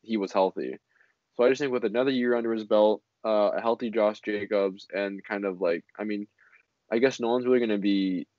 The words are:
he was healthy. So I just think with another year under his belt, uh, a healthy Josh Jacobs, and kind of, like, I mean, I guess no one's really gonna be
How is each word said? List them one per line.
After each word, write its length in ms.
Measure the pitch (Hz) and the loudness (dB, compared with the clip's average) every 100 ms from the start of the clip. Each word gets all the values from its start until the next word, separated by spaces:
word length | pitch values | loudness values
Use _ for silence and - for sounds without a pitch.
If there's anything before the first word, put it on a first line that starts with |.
he 160 | - 110 | -2 -4
was 140 | 95 | 0
healthy. 480 | 101 95 95 64 64 _ _ _ _ _ - | 2 0 0 -8 -10 _ _ _ _ _ 2
So 60 | |
I 60 | 123 | 2
just 100 | 131 | 2
think 120 | 143 | -2
with 140 | 123 110 | -2 -2
another 240 | 110 135 | 0 0
year 260 | 131 123 120 | 0 0 0
under 160 | 117 | 0
his 120 | 113 | -4
belt, 400 | 107 107 107 107 _ _ | 2 4 4 2 _ _
uh, 280 | 110 107 101 90 | -2 2 2 0
a 60 | |
healthy 300 | 113 113 120 | -2 -2 -2
Josh 300 | 110 107 107 | 0 0 0
Jacobs, 680 | - 104 101 104 98 95 - | -6 -6 -2 0 0 -4 -10
and 300 | 95 98 98 | -6 -6 -8
kind 220 | - 104 98 | -8 -6 -4
of, 160 | 90 | -2
like, 220 | 90 85 _ - | -2 -2 _ -10
I 60 | |
mean, 240 | 107 104 104 _ _ _ _ _ _ | -6 -6 -10 _ _ _ _ _ _
I 60 | 117 | 0
guess 200 | 131 123 | 0 0
no 100 | 117 | -2
one's 160 | 123 123 | 0 2
really 140 | 127 | 2
gonna 180 | 117 104 | 2 0
be 480 | 101 98 95 90 - | 2 2 0 -2 -8